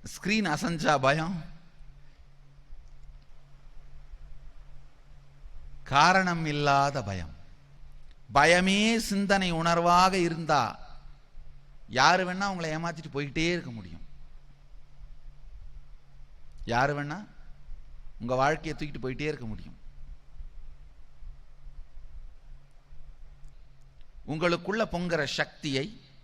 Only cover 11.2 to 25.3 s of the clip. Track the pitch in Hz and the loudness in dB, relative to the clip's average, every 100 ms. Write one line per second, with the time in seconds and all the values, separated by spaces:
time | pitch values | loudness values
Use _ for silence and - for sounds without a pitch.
11.2 | - - - - - - - 120 143 185 | -16 -14 -12 -14 -18 -16 -2 8 8 8
12.2 | 180 185 196 185 165 156 170 160 160 139 | 4 -2 -2 -2 -2 -2 -2 -6 -6 -4
13.2 | 143 143 165 175 170 113 90 82 - - | -2 0 2 2 -2 -10 -10 -12 -12 -12
14.2 | - - - - - - - - - - | -14 -14 -16 -20 -18 -16 -14 -14 -12 -12
15.2 | - - - - - - - - - - | -12 -14 -14 -12 -12 -12 -14 -16 -16 -16
16.2 | - - - - - 117 139 143 143 170 | -16 -14 -14 -10 0 2 2 2 -4 -6
17.2 | 208 - - - - - - - - - | -10 -16 -14 -14 -10 -10 -10 -12 -12 -8
18.2 | 117 127 139 156 160 143 151 131 127 131 | 0 4 4 2 -4 -6 -6 -6 -6 -2
19.2 | 151 139 117 113 - - - - - - | -4 -4 -6 -8 -10 -12 -14 -12 -12 -12
20.2 | - - - - - - - - - - | -12 -10 -10 -10 -12 -12 -16 -16 -16 -12
21.2 | - - - - - - - - - - | -12 -12 -16 -14 -14 -12 -12 -10 -10 -10
22.2 | - - - - - - - - - - | -12 -14 -14 -16 -16 -20 -14 -10 -10 -12
23.2 | - - - - - - - - - - | -16 -14 -14 -14 -18 -18 -20 -16 -16 -14
24.2 | - 156 175 170 175 214 214 175 175 165 | -8 0 2 2 0 0 0 0 0 0
25.2 | 139 | 0